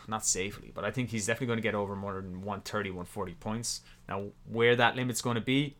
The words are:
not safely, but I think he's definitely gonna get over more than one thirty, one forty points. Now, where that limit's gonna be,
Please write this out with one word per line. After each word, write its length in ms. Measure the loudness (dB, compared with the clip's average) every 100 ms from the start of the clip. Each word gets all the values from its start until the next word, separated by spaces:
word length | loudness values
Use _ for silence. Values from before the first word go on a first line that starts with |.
| -6
not 180 | -2 0
safely, 460 | 0 -2 -4 -12
but 100 | -4
I 80 | -2
think 180 | -2 -2
he's 160 | 0 0
definitely 200 | 0 0
gonna 140 | 0
get 140 | 2 0
over 200 | 0 -4
more 200 | -6 -6
than 260 | -6 -6
one 200 | -6 -6
thirty, 280 | -4 -4 -4
one 140 | -6 -8
forty 300 | -6 -6 -6
points. 460 | -6 -4 -4 -6 -10 -16 -8
Now, 200 | -6 -6 -10 -4
where 260 | 4 6 8
that 200 | 6 4
limit's 260 | 0 0
gonna 180 | 0 0
be, 340 | 2 2 2